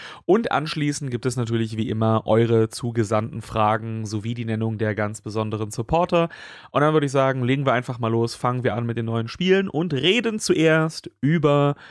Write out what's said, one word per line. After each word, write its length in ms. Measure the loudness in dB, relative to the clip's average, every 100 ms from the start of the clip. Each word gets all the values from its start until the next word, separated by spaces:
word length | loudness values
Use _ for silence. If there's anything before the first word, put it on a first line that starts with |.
| -16 -10
Und 260 | 2 2 2
anschließend 600 | -2 -2 -2 -2 -2 -4
gibt 140 | -4 -2
es 100 | -2
natürlich 400 | -2 0 -2 -2
wie 120 | -2
immer 380 | 0 2 2 4
eure 420 | 4 6 4 2
zugesandten 760 | -2 -6 -2 0 0 -2 -8
Fragen 640 | -6 0 2 0 -4 -8 -6
sowie 280 | -6 -6
die 120 | -6 -4
Nennung 320 | -2 -2 -2
der 180 | -2 -2
ganz 240 | -4 -6
besonderen 500 | -8 -4 -4 -4 -6
Supporter. 580 | -6 -2 0 2 2 0 -4 -20 -20 -4
Und 80 | 0
dann 120 | 4
würde 140 | 2 2
ich 60 |
sagen, 320 | 2 2 2
legen 220 | 0 0 2
wir 80 |
einfach 260 | 0 -2 -4
mal 100 | 0
los, 240 | 0 0
fangen 300 | -2 -4 0
wir 100 | -2
an 120 | -2 -4
mit 100 | -4
den 100 | -2
neuen 220 | -4 -4
Spielen 400 | -4 2 2 2
und 240 | -2 -2
reden 480 | 0 2 2 0 -4
zuerst 720 | 0 2 4 4 2 -4 -16 -4
über 560 | 0 4 4 4 4 0 -8